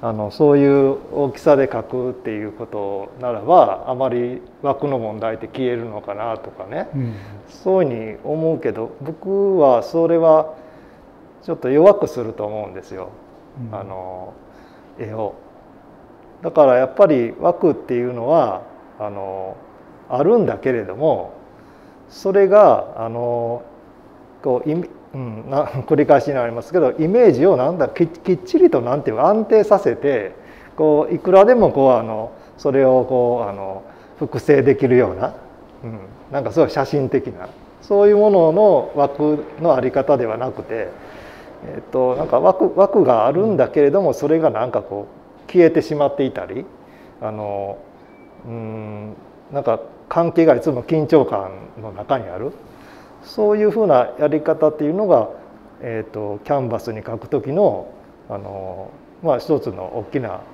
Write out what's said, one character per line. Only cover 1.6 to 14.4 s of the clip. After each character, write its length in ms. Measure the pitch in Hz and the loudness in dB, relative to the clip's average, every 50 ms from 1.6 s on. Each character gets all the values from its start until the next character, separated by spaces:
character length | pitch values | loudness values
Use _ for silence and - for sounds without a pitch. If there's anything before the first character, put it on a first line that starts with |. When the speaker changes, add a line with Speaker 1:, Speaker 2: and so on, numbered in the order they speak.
| 135 127 | 4 0
Speaker 1:
描 160 | - 120 110 | -2 -6 -8
く 260 | - - 127 123 127 | -8 -8 -6 -6 -6
っ 20 | 123 | -8
て 180 | 123 - 117 | -10 -10 -10
い 120 | 110 107 107 | -8 -8 -10
う 60 | 107 | -10
こ 140 | 101 - 117 | -12 -12 -14
と 440 | 110 - 104 101 98 101 98 98 - - 127 | -12 -10 -8 -8 -8 -8 -10 -10 -12 -16 -10
な 100 | 123 123 | -8 -6
ら 100 | 120 107 | -6 -6
ば、 420 | 101 120 170 185 143 107 98 - - - | -2 2 4 4 6 4 2 -6 -6 -8
あ 60 | 131 | -4
ま 140 | 123 131 131 | -2 -2 -2
り 320 | 123 123 120 120 127 127 - - - - | -2 -2 -4 -6 -6 -10 -14 -20 -20 -8
枠 260 | - 143 135 - - 143 | -4 -4 -4 -2 -4 -4
の 100 | 139 127 | -4 -4
問 220 | 110 107 107 110 | -4 -6 -8 -6
題 160 | 107 113 113 | -6 -6 -6
っ 20 | 110 | -8
て 100 | - 104 | -10 -14
消 200 | - - 131 123 | -8 -6 -4 -4
え 80 | 120 | -4
る 100 | 117 113 | -4 -8
の 160 | 113 107 107 | -10 -12 -12
か 140 | 104 - 101 | -10 -10 -10
な 220 | 104 107 117 113 107 | -8 -6 -8 -8 -8
と 120 | - - | -10 -16
か 160 | - - 95 | -16 -16 -16
ね、 220 | 95 117 156 202 - - | -12 -10 -10 -10 -8 -8
Speaker 2:
う 20 | 139 | -8
ん。 160 | 131 117 110 101 101 104 104 101 - - | -8 -8 -8 -12 -16 -18 -20 -20 -20 -20
Speaker 1:
そ 320 | - - - 185 190 190 | -20 -10 -4 0 0 2
う 40 | 180 | 2
い 300 | 143 120 113 110 110 107 | 0 -2 -6 -8 -10 -12
う 40 | - - | -12 -8
ふ 40 | 131 | -6
う 60 | 147 | -6
に 20 | 156 | -2
思 140 | 160 160 160 | -2 -2 -2
う 60 | 139 | -2
け 120 | - 127 | -4 -4
ど、 200 | 110 110 113 117 - - | -4 -4 -8 -10 -10 -14
僕 580 | 139 139 160 160 - 185 196 196 196 202 196 180 | -12 -14 -12 -12 -8 -6 -2 -2 0 0 2 4
は 240 | 151 135 127 117 113 | 4 4 4 4 0
そ 240 | - - 165 165 165 | -2 -2 0 0 2
れ 100 | 170 165 | 2 2
は 360 | 165 165 156 156 151 - - - - - - - - - - - - - - - - - - - - | 4 4 4 4 4 0 -8 -16 -20 -20 -20 -20 -20 -20 -20 -20 -20 -20 -20 -20 -20 -20 -20 -20 -10
ち 80 | - | -8
ょ 40 | 165 | -8
っ 20 | - | -6
と 120 | - 127 | -2 0
弱 260 | 131 147 165 196 202 | 2 6 6 6 6
く 120 | 202 - 131 | 4 2 -4
す 120 | - 127 | -4 -6
る 120 | 120 107 113 | -8 -8 -8
と 120 | - 107 | -8 -8
思 200 | 104 107 107 104 | -8 -6 -8 -10
う 40 | 98 | -10
ん 40 | 92 | -12
で 100 | 95 90 | -16 -16
す 80 | - | -16
よ、 180 | 101 95 92 - 104 - - - - - - - - 139 123 113 | -14 -14 -14 -14 -16 -20 -20 -20 -20 -20 -20 -20 -16 -14 -14 -12
Speaker 2:
う 40 | 110 | -10
ん。 20 | 101 | -12
Speaker 1:
あ 60 | 95 | -12
の、 500 | 98 95 95 92 92 92 92 92 98 - - | -12 -12 -14 -14 -14 -14 -14 -16 -16 -18 -20